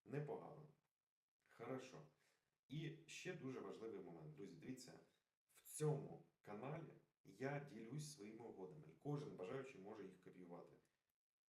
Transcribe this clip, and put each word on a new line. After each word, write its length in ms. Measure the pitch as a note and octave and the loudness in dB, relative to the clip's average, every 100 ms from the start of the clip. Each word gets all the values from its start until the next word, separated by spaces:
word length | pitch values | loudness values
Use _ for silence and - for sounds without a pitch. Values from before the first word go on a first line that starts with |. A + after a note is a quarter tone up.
Непогано. 600 | - C#3+ D3+ - - - - - _ _ _ _ _ _ _ | 2 2 4 2 0 -8 -10 -14 _ _ _ _ _ _ _
Хорошо. 540 | - A#2 C3 - - D3 - - _ _ _ - | -4 2 2 2 -8 -10 -16 -20 _ _ _ -2
І 220 | D#3 D3+ - - | 2 2 0 -6
ще 280 | - F3+ | -2 0
дуже 260 | D#3+ C3 A2+ | 2 2 2
важливий 420 | F#2+ - A2 G2 | 0 0 0 0
момент, 320 | F2 E2 D#2 | -2 -4 -6
друзі, 220 | F2 F#2+ D#2+ | -4 -6 -4
дивіться, 360 | - C3 - - - _ _ _ _ - | -2 -2 -4 -10 -14 _ _ _ _ -16
в 40 | - | -6
цьому 580 | - D3+ - - - - _ | 6 6 6 4 -6 -10 _
каналі 520 | G#2+ G#2 C3+ D#3+ C#3+ - - _ | -4 -2 2 0 -2 -8 -18 _
я 440 | - - C3+ D3 - | -16 2 4 4 0
ділюсь 420 | G#2+ A2+ D3+ D3 | -4 0 0 0
своїми 320 | G2+ G#2+ A2 | -4 -6 -4
угодами, 420 | A2+ F#2+ F2+ D#2 D#2 | -6 -4 -4 -4 -10
і 40 | - | -2
кожен 340 | C#3+ C#3+ G#2 F2+ | 4 4 2 0
бажаючий 440 | F#2 - F2 F#2 | 2 2 2 -4
може 220 | G2+ G#2+ | -4 -4
їх 160 | F#2+ F2+ | -4 -6
копіювати. 560 | F#2 F2 F2 F2+ - - _ _ _ _ _ _ | -10 -8 -6 -6 -6 -12 _ _ _ _ _ _